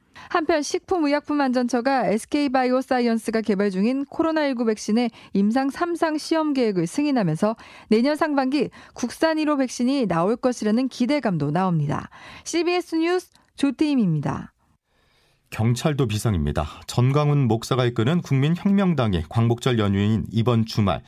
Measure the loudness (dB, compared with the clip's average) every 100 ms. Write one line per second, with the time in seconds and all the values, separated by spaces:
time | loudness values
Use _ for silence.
0 | _ -20 -4 -2 0 0 0 -6 -4 0
1 | 0 0 -2 -2 0 0 0 0 0 0
2 | 0 -2 -2 -2 0 0 2 0 0 0
3 | 0 0 -2 -2 0 0 0 0 0 -2
4 | -4 -2 -2 0 -2 -2 -2 -2 -2 0
5 | 0 -4 -6 0 2 2 0 -2 -4 -2
6 | -2 -2 -2 0 0 0 0 0 -2 0
7 | 0 2 0 0 0 -2 -10 -12 0 2
8 | 2 0 0 0 0 0 -2 -6 -20 -8
9 | -8 0 0 2 0 0 -2 -2 0 0
10 | 0 0 0 0 -2 -2 0 0 0 -2
11 | 0 0 0 -2 0 0 0 0 0 -4
12 | -8 -16 -20 -18 -6 -2 0 0 -2 -2
13 | 0 -2 -4 _ _ -4 -2 0 0 2
14 | 2 0 -2 -6 -8 _ _ _ _ _
15 | _ _ _ _ _ -2 0 0 0 0
16 | 0 0 0 0 0 -2 -4 -8 -8 0
17 | 2 2 2 2 2 0 0 0 0 2
18 | 0 0 0 0 2 0 2 2 2 2
19 | 0 0 -2 0 2 2 0 2 2 2
20 | 2 0 -2 -2 2 2 0 0 0 0